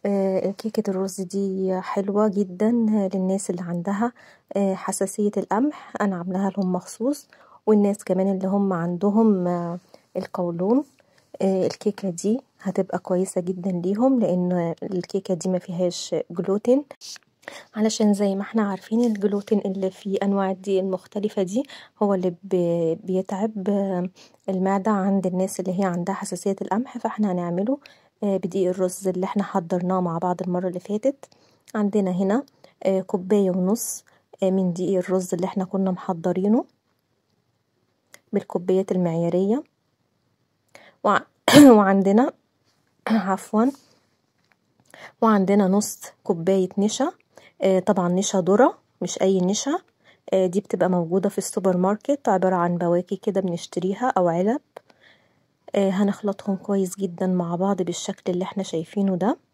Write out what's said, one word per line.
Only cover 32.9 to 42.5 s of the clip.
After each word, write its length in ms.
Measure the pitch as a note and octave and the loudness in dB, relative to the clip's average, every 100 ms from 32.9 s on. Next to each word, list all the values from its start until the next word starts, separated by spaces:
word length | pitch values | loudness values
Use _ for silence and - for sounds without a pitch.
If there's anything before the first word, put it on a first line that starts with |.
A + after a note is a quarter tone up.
| F#3+ | 0
كوباية 500 | F#3 G3 F3+ G#3 G3 | -2 -6 0 2 2
ونص، 520 | F3+ F#3 A#3 - - _ _ _ - | 2 0 0 -4 -10 _ _ _ -2
آه، 60 | F#3+ | 0
من 220 | F#3+ F#3 | 2 0
دقيق 240 | E3+ F3+ F#3+ | 0 0 0
الرز 360 | F3+ F#3 F#3 | 0 -2 -2
اللي 120 | F3 F#3 | -4 -2
احنا 180 | G3+ F#3 | -4 -4
كنا 260 | F#3+ F#3+ | -2 -2
محضرينه 760 | F3+ - F3 F3+ F3+ G3 A#3 F4+ _ _ _ _ _ _ _ _ _ _ _ _ _ _ - _ | -2 -4 -4 -2 0 2 2 0 _ _ _ _ _ _ _ _ _ _ _ _ _ _ -20 _
بالكوبايات 580 | G3+ - F3+ F3+ F#3+ G3 | -4 -4 -6 0 0 2
المعيارية. 720 | F#3 F3 E3 E3+ F3 G3 B3+ E4 _ _ _ _ _ _ _ _ _ _ - - _ | 0 0 0 0 0 0 -2 -4 _ _ _ _ _ _ _ _ _ _ -20 -20 _
وع-، 220 | G#3 F#3+ - _ - | 0 0 -2 _ 6
<clears throat> 300 | C#4 C#4+ A3 | 10 12 10
وعندنا، 560 | G3 G3 F#3+ G#3 C#4+ - _ | 8 4 4 4 2 -2 _